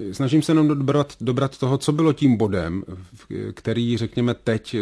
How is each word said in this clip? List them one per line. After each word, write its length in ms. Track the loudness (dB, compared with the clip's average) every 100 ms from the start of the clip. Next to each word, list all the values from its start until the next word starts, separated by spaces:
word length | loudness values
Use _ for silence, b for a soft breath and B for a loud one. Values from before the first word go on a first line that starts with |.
| -10
Snažím 300 | -4 2 2
se 100 | 4
jenom 160 | 4 4
dobrat, 460 | 2 0 0 0 -4
dobrat 360 | -4 0 -2 -2
toho, 200 | -2 0
co 140 | 0
bylo 220 | 2 2
tím 240 | 4 2 4
bodem, 460 | 2 0 -2 -6 -8 -14 -18 -20
v-, 360 | -12 -10 -10
který, 440 | -8 -4 -2 0 -2
řekněme, 360 | -2 -2 -2
teď 440 | -2 -2 -2 -2 -6